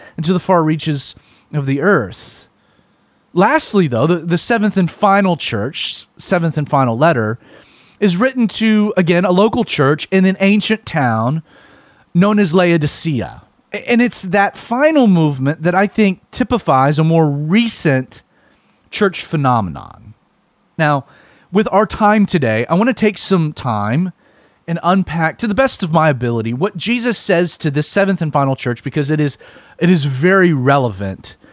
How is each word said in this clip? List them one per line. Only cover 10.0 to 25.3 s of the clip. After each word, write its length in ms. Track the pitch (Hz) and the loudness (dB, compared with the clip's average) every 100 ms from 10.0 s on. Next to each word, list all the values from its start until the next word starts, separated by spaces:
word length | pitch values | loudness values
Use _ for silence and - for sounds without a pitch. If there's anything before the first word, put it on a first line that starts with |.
| - | 0
in 140 | 190 | 2
an 120 | 190 190 | 2 2
ancient 460 | 196 208 - 220 - | 2 2 0 -4 -4
town 560 | 165 123 110 120 160 - - - - _ _ _ | -2 0 0 -2 -4 -8 -20 -20 -20 _ _ _
known 240 | 170 202 208 | 2 2 2
as 160 | 196 | 2
Laodicea. 880 | 185 175 170 147 - 165 127 65 71 _ _ - | 2 2 2 0 -4 -4 -4 -6 -12 _ _ -14
A-, 180 | - - | -12 -2
and 100 | 233 | 2
it's 220 | 240 - | 2 -2
that 340 | 185 196 196 - | -2 0 0 -4
final 500 | - 240 302 311 226 | -6 2 2 4 4
movement 560 | 175 156 135 135 156 | 4 2 0 -4 -2
that 120 | 165 | -2
I 120 | 180 233 | 0 0
think 340 | - 202 185 _ | 2 0 0 _
typifies 680 | - 240 240 - 131 139 151 | -6 -2 -2 0 2 2 2
a 60 | |
more 240 | 160 165 156 | 2 2 2
recent 920 | 143 151 208 233 - 160 131 131 - _ _ _ _ _ _ _ | 0 0 0 0 -2 0 0 -2 -14 _ _ _ _ _ _ _
church 340 | - 196 - | -2 -2 -2
phenomenon. 880 | - 160 135 117 92 71 - - - - _ _ _ _ _ - | -6 -2 0 0 -2 -8 -16 -20 -20 -20 _ _ _ _ _ -4
Now, 260 | 151 143 - _ _ _ - | -2 -2 -6 _ _ _ -4
with 160 | 190 208 | -2 2
our 140 | 196 214 | 0 0
time 400 | - 208 214 196 | 2 2 4 2
today, 400 | 170 120 110 120 | 2 0 0 0
I 80 | |
want 140 | 175 247 | 0 0
to 60 | |
take 240 | - 214 - | 0 -2 -2
some 340 | - 185 151 | -2 0 0
time 600 | - 127 107 104 139 185 - _ _ _ _ - | -4 -4 -4 -2 -2 -2 -8 _ _ _ _ -8
and 100 | 165 | -4
unpack, 540 | 175 190 180 165 160 | 0 0 0 -2 -2